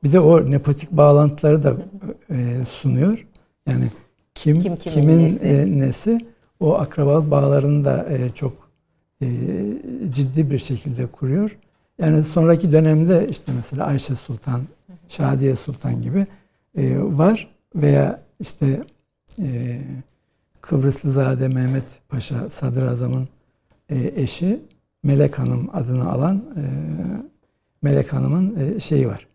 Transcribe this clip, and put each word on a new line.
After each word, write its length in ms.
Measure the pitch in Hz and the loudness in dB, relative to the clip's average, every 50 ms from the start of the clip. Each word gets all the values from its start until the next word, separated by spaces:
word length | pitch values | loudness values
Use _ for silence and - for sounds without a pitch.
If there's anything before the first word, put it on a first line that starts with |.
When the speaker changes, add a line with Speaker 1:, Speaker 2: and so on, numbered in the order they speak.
| - | 0
Speaker 1:
Bir 80 | 147 | 4
de 80 | 143 185 | 4 6
o 320 | 165 151 170 160 160 135 | 8 8 6 6 6 2
nepotik 400 | 143 143 - 147 143 143 - - | 0 0 0 0 -2 -2 -4 -6
bağlantıları 720 | - 151 147 147 143 147 151 147 147 - - 151 151 160 139 | 2 6 6 8 8 6 6 4 2 0 2 2 2 4 2
da, 100 | 143 127 127 - - - - - - - - _ _ | 0 -2 -2 -6 -12 -16 -16 -14 -14 -16 -16 _ _
e, 360 | 170 127 123 123 120 123 127 | -6 -4 -4 -2 -4 -4 -6
sunuyor. 600 | 117 - - - 143 127 127 143 185 220 226 - - _ _ _ _ _ _ _ - | -6 -8 -6 -2 -2 0 2 2 0 0 -2 -6 -16 _ _ _ _ _ _ _ -2
Yani 160 | 131 123 127 120 104 - - _ _ _ _ _ _ | -2 0 -2 -2 -4 -8 -20 _ _ _ _ _ _
kim, 240 | - - 160 147 165 | -4 0 2 2 2
Speaker 2:
Kim 160 | 180 196 170 | 2 -2 -4
kimin 320 | 170 - 170 160 156 143 151 | -6 -8 -4 0 2 4 6
Speaker 1:
kimin, 160 | 160 165 165 | 6 6 6
Speaker 2:
nesi? 200 | 160 180 269 - 170 | 4 2 0 0 2
Speaker 1:
e, 320 | 147 139 143 190 180 143 | 2 2 2 2 2 2
nesi, 400 | 135 131 123 - - 208 233 233 233 - _ _ _ _ _ _ | 0 0 -2 -2 -2 0 0 0 -2 -6 _ _ _ _ _ _
o 140 | 180 151 170 | 0 0 0
akrabalık 560 | - 143 139 - - 147 139 143 160 156 151 | 0 -2 -4 -2 -2 0 2 2 2 2 2
bağlarını 540 | 143 143 139 139 143 143 135 143 147 147 143 | 2 2 4 4 2 2 2 2 2 2 2
da, 200 | 139 135 127 - 165 | 0 0 0 -2 -4
e, 200 | 156 127 127 127 | -4 -2 -2 -4
çok, 240 | 117 - - 131 - - _ _ _ _ _ _ _ _ _ _ _ _ | -4 -6 -8 -8 -8 -8 _ _ _ _ _ _ _ _ _ _ _ _
e, 60 | 143 127 120 120 120 - 180 175 196 208 214 - - - - - 226 180 | -6 -4 -4 -4 -4 -4 -4 -4 -4 -6 -6 -8 -10 -12 -12 -8 -8 -6
ciddi 400 | 123 131 143 131 131 156 160 135 | -4 -2 -2 -2 0 0 0 0
bir 60 | 143 127 | 0 -2
şekilde 480 | - - 131 117 - 143 127 117 127 120 | -2 -4 -6 -6 -6 -8 -6 -6 -6 -8
kuruyor. 500 | - - - 131 135 180 208 214 - - _ _ _ _ _ _ _ _ | -6 -6 -4 -2 0 0 -2 -2 -4 -10 _ _ _ _ _ _ _ _
Yani 220 | 170 160 156 156 156 | 0 2 4 4 2
sonraki 480 | 151 - 180 160 165 170 160 175 175 | 2 2 2 6 6 4 4 4 4
dönemde 560 | 147 156 160 156 156 156 160 170 185 165 190 - | 4 6 6 6 4 4 4 4 4 4 2 0
işte 220 | 151 - - - 131 | -4 -8 -8 -6 -6
mesela 300 | 123 113 - - 131 147 | -6 -6 -6 -6 -6 -4
Ayşe 300 | 143 139 139 - - 135 | -2 -2 -2 -2 -4 -6
Sultan, 460 | 113 - - 123 110 _ - 127 120 131 156 - _ _ _ 185 175 _ _ | -8 -6 -10 -12 -10 _ -4 -4 -4 -6 -8 -14 _ _ _ -20 -20 _ _
Şadiye 480 | - - 143 135 139 135 135 135 131 | -6 -4 -2 0 0 0 0 0 0
Sultan 460 | 120 - - 131 - - 135 120 117 | -2 -4 -10 -12 -8 -6 -6 -4 -4
gibi, 260 | 117 120 131 196 196 196 - - _ _ _ _ _ _ _ 175 | -4 -2 0 -2 -2 -2 -6 -20 _ _ _ _ _ _ _ -2
e, 200 | 139 131 127 135 | -2 0 0 0
var 480 | 143 - 170 139 156 185 226 214 - - _ _ _ _ _ | -2 -2 2 2 4 4 4 2 -2 -12 _ _ _ _ _
veya 440 | 185 147 147 143 139 139 - - - - _ _ _ | 0 2 4 4 4 4 2 -2 -8 -14 _ _ _
işte, 440 | - - - - 151 139 135 - 277 - _ _ _ _ _ _ _ _ - - | -14 -14 -6 -2 -2 -2 -2 -2 -6 -12 _ _ _ _ _ _ _ _ -10 -8
e, 400 | 202 139 123 120 123 123 120 127 139 131 131 131 131 _ _ _ _ _ _ _ _ _ _ _ | -6 -6 -4 -6 -6 -6 -8 -10 -10 -12 -14 -14 -16 _ _ _ _ _ _ _ _ _ _ _
Kıbrıslızade 840 | - - 165 147 131 139 131 - - 151 131 135 135 131 135 127 131 131 | -8 -2 -2 0 2 0 0 0 -2 -2 0 0 0 0 0 -2 -2 -2
Mehmet 380 | 131 127 127 127 131 135 127 - - _ _ _ | -2 -2 -2 -2 -2 -4 -6 -8 -16 _ _ _
Paşa, 400 | - 127 107 - - 120 - - | -8 -8 -6 -6 -6 -8 -8 -8
Sadrazam'ın, 800 | - - - 131 120 131 131 127 123 120 127 123 127 127 131 131 _ _ _ _ _ _ _ _ _ _ _ _ | -10 -6 -6 -4 -2 -2 -2 -2 -2 -4 -4 -4 -4 -4 -6 -8 _ _ _ _ _ _ _ _ _ _ _ _
e, 220 | 147 131 123 - - | -6 -4 -4 -4 -4
eşi 440 | 220 139 120 - - 175 185 214 302 - - _ _ _ _ _ _ - | -4 -4 -4 -4 -4 -2 -2 -2 -4 -6 -16 _ _ _ _ _ _ 0
Melek 360 | 143 139 139 143 143 - - | 2 4 4 4 2 0 -2
Hanım 300 | 127 123 123 123 123 - - | -4 -4 -2 -4 -4 -6 -6
adını 380 | 190 127 117 127 127 123 85 | -6 -4 -4 -2 -2 -2 -2
alan, 240 | - 123 139 170 190 196 233 311 285 180 | -2 -2 0 0 0 -2 -4 -6 -10 -8
e, 40 | 143 135 131 139 151 156 151 160 180 185 190 214 254 302 _ _ _ _ _ _ _ _ _ _ | -8 -6 -6 -6 -6 -6 -8 -6 -6 -8 -8 -10 -12 -14 _ _ _ _ _ _ _ _ _ _
Melek 320 | - 143 143 139 135 - - | -2 0 2 2 0 0 -2
Hanım'ın, 640 | 131 131 135 143 175 185 196 233 185 139 139 208 | -4 -2 0 0 0 0 -2 -2 -2 -4 -4 -4
e, 40 | 220 | -6
şeyi 280 | - - 156 143 131 117 | -4 -2 0 0 0 0
var. 200 | 107 - - _ | -2 -8 -14 _